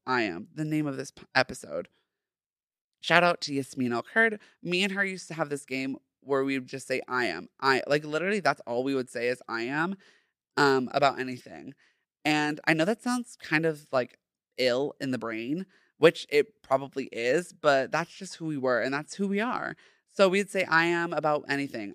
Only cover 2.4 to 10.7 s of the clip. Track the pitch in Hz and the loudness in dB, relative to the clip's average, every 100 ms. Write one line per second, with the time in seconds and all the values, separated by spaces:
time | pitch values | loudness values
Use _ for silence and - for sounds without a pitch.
2.4 | _ _ _ _ _ _ - 165 175 170 | _ _ _ _ _ _ 4 4 4 2
3.4 | - 139 135 - 123 120 - 226 226 208 | -4 -6 -6 -4 -2 -2 -2 0 0 0
4.4 | - _ 170 180 196 190 196 185 - 160 | -16 _ -2 0 0 0 -4 -4 -10 -6
5.4 | 147 143 - 131 135 131 _ _ 131 139 | -4 -4 -6 -6 -4 -8 _ _ -2 0
6.4 | 139 135 127 135 - 131 - 127 117 82 | 0 -2 -6 -12 -4 -4 -2 -2 -2 -2
7.4 | - - 135 131 - 151 151 151 185 208 | -10 -2 2 2 2 0 0 -2 -2 0
8.4 | 151 147 - 120 131 135 123 120 120 127 | 0 0 -4 -2 0 -2 -2 -2 -2 -2
9.4 | - 113 120 147 170 196 - _ _ _ | -6 -4 -2 -2 -2 -4 -14 _ _ _
10.4 | _ - 143 | _ 2 4